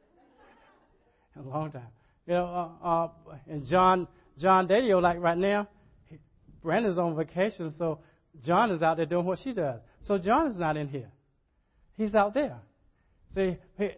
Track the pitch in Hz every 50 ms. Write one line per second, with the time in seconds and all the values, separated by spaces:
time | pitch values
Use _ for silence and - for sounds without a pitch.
0 | _ _ _ _ _ _ _ _ - - _ _ _ _ _ _ _ _ _ _
1 | _ _ _ _ _ _ - 151 131 131 135 156 156 151 147 127 120 113 - _
2 | _ _ _ _ _ 170 175 180 175 175 175 180 170 165 165 - 175 175 165 165
3 | 165 160 - - - - 147 131 - - 156 147 131 117 165 185 185 185 185 185
4 | 175 - - - _ _ _ 135 165 190 190 185 185 175 190 233 262 226 190 180
5 | 175 175 170 175 175 170 170 175 190 196 202 208 202 - _ _ _ _ _ _
6 | _ - 160 156 _ _ _ _ _ - - - - 165 165 - 233 202 175 180
7 | 175 170 156 156 160 151 - 180 190 220 208 - 170 156 151 - 170 160 151 151
8 | - _ _ _ _ _ - 147 117 156 175 196 240 220 180 151 165 160 165 165
9 | 165 151 175 175 175 185 180 - - 269 233 202 156 135 120 113 - _ _ -
10 | - - 202 190 170 202 240 302 330 277 214 175 170 156 151 151 147 139 143 135
11 | - - - _ _ _ _ _ _ _ _ _ _ _ _ _ _ _ _ -
12 | 220 208 208 214 202 208 208 277 294 208 123 117 - _ _ _ _ _ _ _
13 | _ _ _ _ _ - - 190 190 185 170 - - _ _ - 208 185 -